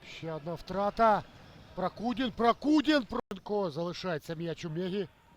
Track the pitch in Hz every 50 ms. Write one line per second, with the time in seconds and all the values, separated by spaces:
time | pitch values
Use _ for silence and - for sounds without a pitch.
0 | - - - - - 165 160 156 143 165 170 156 - - 180 190 202 202 - -
1 | 226 226 208 185 - - - - - - - - - - - - 180 180 - -
2 | 190 240 247 196 262 240 165 - 226 233 226 - - 277 302 302 254 262 311 294
3 | 233 - - 165 - _ - 190 - - 208 208 196 175 135 147 170 175 170 -
4 | - 185 170 147 - - 165 160 170 170 156 - - 175 156 165 185 185 175 208
5 | 190 147 - _ _ _ _